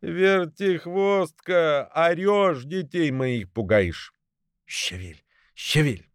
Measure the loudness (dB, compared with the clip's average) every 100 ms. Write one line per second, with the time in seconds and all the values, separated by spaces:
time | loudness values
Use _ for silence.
0 | -8 0 2 2 0 -4 -2 -2 -4 -2
1 | 0 0 -2 _ -2 2 2 0 -2 0
2 | 2 2 2 4 4 0 -4 -6 -6 -2
3 | 0 0 -2 -2 -6 -6 2 2 2 -2
4 | -12 _ _ _ _ _ _ -8 -6 -8
5 | -14 -18 _ _ _ _ -4 0 0 -2
6 | -10